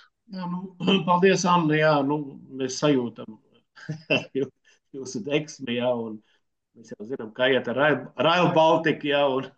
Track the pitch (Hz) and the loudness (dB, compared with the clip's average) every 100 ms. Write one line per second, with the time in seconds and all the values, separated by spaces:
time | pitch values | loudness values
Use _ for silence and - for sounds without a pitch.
0 | - _ _ 190 180 180 185 - 185 196 | -20 _ _ -10 -8 -8 -8 -6 0 0
1 | 160 175 190 175 180 175 156 151 156 147 | 2 4 4 4 4 2 4 4 4 4
2 | 139 151 139 135 120 135 131 - 151 135 | 2 -2 -6 -14 -16 -8 -6 0 2 2
3 | 120 110 117 110 _ _ _ - - 156 | 0 -6 -16 -18 _ _ _ -18 -14 -12
4 | - 135 135 131 135 - _ _ _ 139 | -4 -4 -2 -6 -6 -8 _ _ _ -14
5 | 127 123 120 147 151 - 131 120 123 120 | -10 -10 -4 -4 -4 -10 -8 -4 -2 -4
6 | 113 107 - _ _ _ _ _ 110 - | -6 -12 -18 _ _ _ _ _ -20 -16
7 | 107 135 110 110 127 127 120 117 151 139 | -12 -10 -10 0 2 2 0 0 2 2
8 | - - 151 175 170 160 160 165 160 139 | -4 -2 2 2 2 4 4 4 0 -2
9 | 147 143 143 131 131 | -2 0 2 0 -4